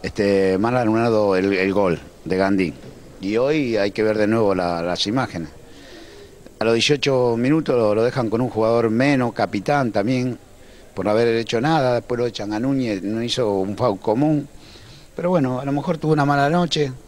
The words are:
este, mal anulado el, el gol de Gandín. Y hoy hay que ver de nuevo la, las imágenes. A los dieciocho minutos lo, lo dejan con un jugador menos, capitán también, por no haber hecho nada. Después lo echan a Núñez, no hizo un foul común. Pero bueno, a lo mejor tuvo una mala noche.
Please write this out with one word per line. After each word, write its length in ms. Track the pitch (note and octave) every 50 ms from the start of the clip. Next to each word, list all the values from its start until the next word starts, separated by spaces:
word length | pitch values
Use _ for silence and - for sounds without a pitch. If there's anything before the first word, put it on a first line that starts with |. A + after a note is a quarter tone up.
este, 560 | - - - - G2+ G2+ G2+ G2 F#2+ F#2+ F#2+
mal 200 | F#2 G#2+ A#2 B2
anulado 580 | B2+ A#2+ A2 A2 A2+ A#2 A#2+ A2+ G#2+ G#2 G2+ F#2+
el, 180 | F#2 F#2+ G2 G2
el 200 | F#2 F#2+ G2 F#2+
gol 260 | G2+ G2+ F2+ E2 D2+ - - - - -
de 140 | - F#2
Gandín. 360 | F#2 G2 F#2+ G2+ F#2+ F#2 D#2+ - - - - - - - - - -
Y 160 | F#2 G2 G#2
hoy 400 | A2+ B2+ C#3 D#3 D#3 C#3+ A#2+ A2+
hay 140 | G#2 G2 G#2
que 100 | G2 -
ver 160 | G#2+ A2 G#2+
de 80 | G#2+ G#2+
nuevo 300 | G#2 A2 A2+ A2 G2 F#2+
la, 260 | F#2 F2+ F2 F2 E2+
las 240 | E2+ F2 F2 - -
imágenes. 440 | G2+ A2 C3+ B2 - - F#2 D#2+ D2 - - - - - - - - - - - - - - - - - - - - -
A 60 | - A2
los 100 | A2+ A#2
dieciocho 640 | A#2 A2 - D3 C#3 - C#3+ C3+ B2+ B2 A#2+ A#2
minutos 380 | A#2 A#2+ C3 D3+ D#3+ D3 D#3 C3+
lo, 180 | A#2+ A2+ G#2 G#2
lo 100 | A2 A2+
dejan 260 | B2 - C#3 A#2+ G#2+
con 100 | G2+ A#2
un 100 | B2+ A#2+
jugador 400 | - A2 A2 A2 A#2 A#2 A2+ A2+
menos, 440 | A2 A#2 C3 C#3+ C#3+ C3 B2 A#2 -
capitán 580 | - G#2 F#2+ - G#2 F#2+ - C#3+ C#3+ C3 A2+
también, 460 | - G2+ G2+ A#2 C3 B2+ B2 B2+ A#2 - - - - - - - - - - - -
por 100 | F#2+ F#2
no 80 | G#2
haber 160 | G#2+ A2+ A#2+ A#2 A2+
hecho 240 | A#2 A#2 - - A#2
nada. 360 | A2 D#3 E3 D#3 C3+ B2+ B2
Después 220 | A#2+ A#2+ - B2
lo 80 | A#2+ B2
echan 260 | A#2+ - - G#2 G#2 G#2+
a 60 | G#2+
Núñez, 440 | A#2+ C3+ C#3 C3+ B2+ A2+ G#2 F#2+ F#2
no 180 | G2+ A2 A2+
hizo 380 | A#2 A#2+ - C3+ B2 G#2+ G2+ F#2+
un 160 | F#2+ G2 G2+
foul 240 | F#2 A#2+ B2 G2+ F#2+
común. 480 | - - G#2+ B2 C#3+ D#3 D#3 D3 C3+ - - - - - - - - - - - - - -
Pero 140 | - E3+ F3
bueno, 280 | F#3 E3+ C3+ B2+ B2+ B2+
a 60 | C3+
lo 80 | C#3 C#3
mejor 240 | D3 C#3 F3+ E3+
tuvo 160 | D#3 - D#3 D#3
una 100 | D3+ C#3+
mala 260 | C#3+ C#3+ C#3+ C#3 C#3+
noche. 440 | E3 F3 F3 - - D#3 D3 C3 C3 C3 -